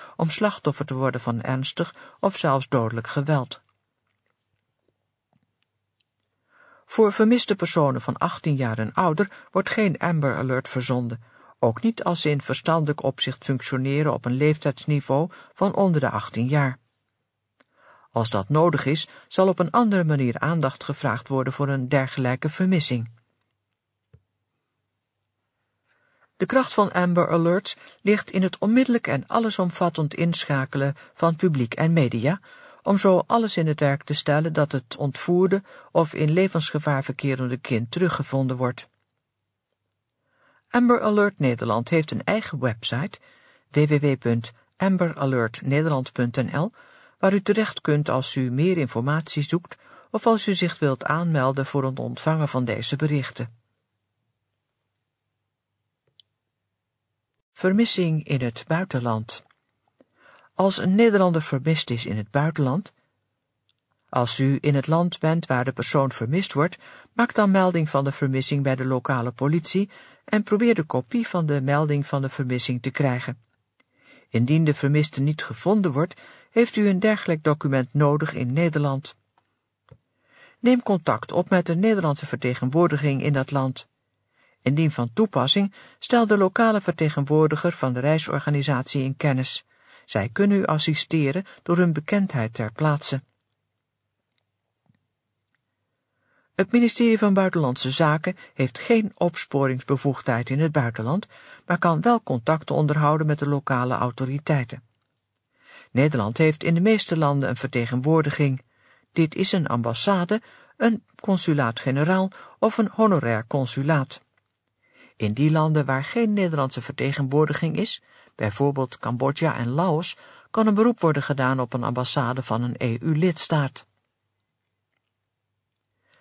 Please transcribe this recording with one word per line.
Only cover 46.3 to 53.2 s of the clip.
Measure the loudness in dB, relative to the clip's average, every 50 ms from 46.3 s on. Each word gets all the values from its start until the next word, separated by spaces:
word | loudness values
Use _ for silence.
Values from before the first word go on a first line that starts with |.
| 0
n | -2 -4 -2 -2
l, | -2 -4 -4 -6 -12 -20 -20 -20 -20 -20 _ _ _
waar | 0 2 2
u | 2 2
terecht | 0 0 0 0 -2 -6 -6
kunt | -2 0 0 0 0 0
als | -2 -2 -2 -2 -4
u | -4 -2 -2
meer | -2 0 0 0 2 0
informatie | -2 -2 -2 -4 -2 0 -2 -2 -4 -4 -4 -4 -2
zoekt | -2 -2 -4 -4 -8 -16 -20 _ -20 -20 -20 -14 _
of | -8 0 2
als | 2 2 2 2
u | 0 0
zich | 0 0 -2 -2 0
wilt | 0 0 0 -2 -2
aanmelden | -2 -2 0 0 0 2 2 2 2 0 0 -4
voor | -2 -2 -2 -2
het | -2 -4 -6
ontvangen | -8 -8 -8 -4 -2 -2 0 0 0 -2
van | -2 -2 -2
deze | -2 -2 -4 -4 -4 -4
berichten. | -2 -2 0 0 -2